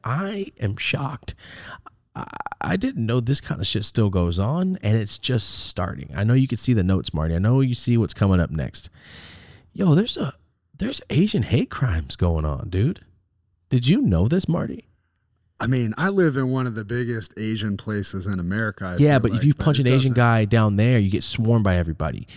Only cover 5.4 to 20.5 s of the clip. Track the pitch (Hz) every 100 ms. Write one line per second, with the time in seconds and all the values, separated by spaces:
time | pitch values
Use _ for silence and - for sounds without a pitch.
5.4 | - - - - 92 - - 71 107 131
6.4 | 131 117 - 113 90 95 - 76 80 82
7.4 | 107 135 131 120 - 117 104 - 98 90
8.4 | 80 78 64 - - - - - - -
9.4 | - - _ - 190 151 240 339 139 -
10.4 | _ _ _ - 220 - - 143 208 170
11.4 | 92 120 262 - 127 80 - - 87 80
12.4 | 76 71 90 92 131 - - _ _ _
13.4 | _ _ _ 127 123 240 208 85 107 180
14.4 | - 160 - - - _ _ _ _ _
15.4 | _ - 113 127 113 123 185 196 160 135
16.4 | 131 131 127 110 104 120 120 113 - -
17.4 | 110 110 107 98 110 104 95 95 98 92
18.4 | 87 104 107 - 92 90 147 135 113 110
19.4 | 147 - 156 139 123 131 131 123 120 113
20.4 | 104